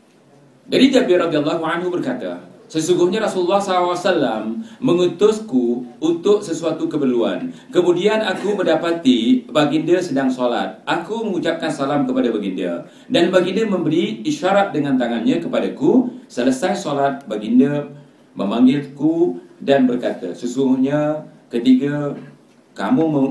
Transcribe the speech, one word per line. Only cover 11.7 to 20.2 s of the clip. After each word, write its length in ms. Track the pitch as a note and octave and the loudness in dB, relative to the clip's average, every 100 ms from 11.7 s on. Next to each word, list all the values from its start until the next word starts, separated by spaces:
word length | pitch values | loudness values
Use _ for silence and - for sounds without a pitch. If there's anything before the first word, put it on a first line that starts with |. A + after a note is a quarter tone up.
salam 320 | C#3+ C#3 D3 | -4 -2 -2
kepada 240 | B2+ - A#2+ | 0 0 0
baginda. 560 | G#2+ G2 F#2 F2+ E2+ - - - | -2 -4 -4 -6 -6 -10 -20 -2
Dan 240 | - F#3 | 2 4
baginda 320 | F#3 F3+ G3 | 4 2 0
memberi 560 | A3 F#3 D3+ D#3+ G#3 A3 D#3 | 0 0 0 0 0 -4 -6
isyarat 480 | C#3+ F3+ G3+ G3 D3+ | -4 0 0 0 -2
dengan 240 | C#3+ B2+ | 0 0
tangannya 400 | A#2 A#2 A#2+ E3 | 0 -2 -2 -2
kepadaku. 720 | - A#2 - - D3 B3 - - - | -2 -2 -4 0 2 4 2 -6 -10
Selesai 480 | - B2+ B2+ F#3 G3 | -2 0 0 -2 -2
solat, 480 | D3+ C#3 C#3 C3 | -4 0 0 -2
baginda 640 | - G#2 G#2+ B2 C#3+ D3 - - - _ _ - | -8 -6 2 4 4 0 -6 -12 -20 _ _ -6
memanggilku 1040 | G2 A#2 B2+ C#3+ C#3+ - D#3 E3+ F3 - - - | -2 4 4 4 -2 -2 -2 2 0 -2 -12 -6
dan 240 | G2+ C#3 B2+ | 2 4 4
berkata, 480 | B2 G#2+ G#2 | 0 -4 -6